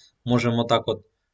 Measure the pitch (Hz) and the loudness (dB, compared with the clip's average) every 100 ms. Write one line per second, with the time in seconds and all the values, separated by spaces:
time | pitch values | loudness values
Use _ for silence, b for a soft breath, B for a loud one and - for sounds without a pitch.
0 | b _ 117 120 120 117 113 113 117 110 | b _ -2 0 0 0 0 0 0 -6
1 | - _ _ | -10 _ _